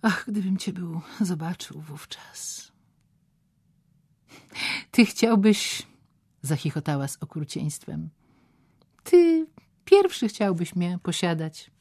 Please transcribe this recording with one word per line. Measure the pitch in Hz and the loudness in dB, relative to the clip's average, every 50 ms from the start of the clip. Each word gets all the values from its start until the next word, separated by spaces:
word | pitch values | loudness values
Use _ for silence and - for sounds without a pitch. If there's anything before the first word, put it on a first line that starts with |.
Ach, | - 226 180 - - - | 2 0 0 0 -4 -4
gdybym | 208 208 185 190 190 | -4 -4 -2 -2 -2
cię | 185 - - | -2 -4 -6
był | 190 185 180 165 165 165 156 - - - | -8 -8 -10 -8 -8 -10 -10 -12 -4 -4
zobaczył | 220 175 180 156 160 170 175 - - - 147 151 | -2 -2 -2 -4 -4 -6 -8 -8 -12 -16 -16 -18
wówczas. | 156 156 147 147 - - - - - - - - - - - - - - _ _ _ _ _ _ _ _ _ _ _ _ _ _ _ _ _ _ _ _ _ _ _ _ _ _ _ _ _ _ _ _ - - - _ - - - - - - - _ | -16 -16 -16 -16 -16 -16 -18 -18 -18 -20 -18 -14 -14 -12 -14 -14 -16 -20 _ _ _ _ _ _ _ _ _ _ _ _ _ _ _ _ _ _ _ _ _ _ _ _ _ _ _ _ _ _ _ _ -20 -20 -20 _ -12 -10 -8 -6 -6 -8 -10 _
Ty | - - 233 | 4 4 4
chciałbyś, | - - - - 226 226 208 196 220 208 - - - - - - - _ _ _ _ _ _ _ _ _ _ | 4 6 0 2 4 4 6 6 6 4 4 0 -6 -6 -8 -10 -14 _ _ _ _ _ _ _ _ _ _
zachichotała | - 135 156 135 - 151 - 156 147 - 147 139 139 139 | -6 -4 -4 -2 -2 -4 -4 -4 -4 -2 -2 -2 -4 -6
z | - _ | -8 _
okrucieństwem. | - - - 165 151 - - - - 151 147 - - - - 156 160 160 _ _ _ _ _ _ _ _ _ _ _ _ _ _ _ _ _ _ _ | -14 -12 -8 -10 -10 -8 -8 -6 -6 -6 -6 -8 -12 -10 -10 -10 -10 -10 _ _ _ _ _ _ _ _ _ _ _ _ _ _ _ _ _ _ _
Ty | - - 349 349 339 330 320 320 320 _ - _ _ _ _ _ | 6 6 8 8 8 4 2 0 -2 _ -20 _ _ _ _ _
pierwszy | - 381 403 - 370 - - - 214 | 6 6 6 6 4 0 0 -2 -4
chciałbyś | - - 214 196 185 165 175 - - | 0 0 0 0 2 0 -2 -4 -2
mnie | 180 175 175 180 175 | -2 -2 -2 -2 -4
posiadać | _ - 170 - - 175 170 160 160 160 156 - - _ _ _ | _ -4 -2 0 0 0 0 -2 -4 -6 -8 -12 -20 _ _ _